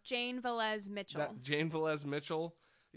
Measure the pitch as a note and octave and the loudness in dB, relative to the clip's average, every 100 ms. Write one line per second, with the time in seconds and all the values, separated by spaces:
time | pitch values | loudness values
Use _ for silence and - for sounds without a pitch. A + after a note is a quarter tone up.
0 | - B3 B3 B3+ A#3+ A#3 A3 G#3+ G3 G3+ | -2 0 0 0 0 2 2 0 -2 -6
1 | F#3+ - C3+ A2 C3 D3 D#3+ D#3+ D#3 D3+ | -4 -2 -2 -2 0 2 2 2 2 2
2 | C#3+ C#3+ - D#3+ E3 - _ - _ | 0 -2 0 0 -2 -6 _ -20 _